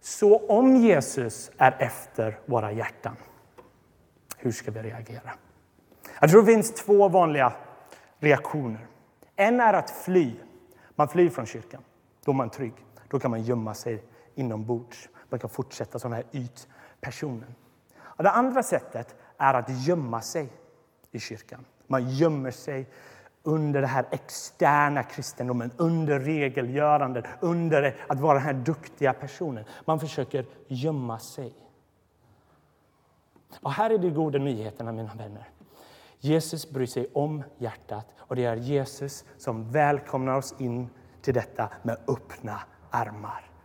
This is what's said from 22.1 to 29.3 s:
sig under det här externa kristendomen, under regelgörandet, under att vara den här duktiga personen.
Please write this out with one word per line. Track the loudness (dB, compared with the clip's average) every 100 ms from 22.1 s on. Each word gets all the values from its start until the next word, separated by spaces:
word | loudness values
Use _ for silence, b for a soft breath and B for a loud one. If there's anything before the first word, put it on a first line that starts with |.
| 2 2 2 -4
sig | -8 -8 -8 -10 B B B B _
under | -2 0 2 0
det | 0
här | -2 -2
externa | -6 -8 -14 -14 _ 4 6 4 0
kristendomen, | -4 -8 -12 -8 -4 -4 -4 -2
under | 0 0 0 0
regelgörandet, | 0 -2 -2 -2 -4 0 2 4 2 -4 -8 B
under | -2 0 2 2 2 -2 -6
att | -2
vara | 2
den | 2
här | 2
duktiga | -2 -4 -4 -8 0 0
personen. | 0 -8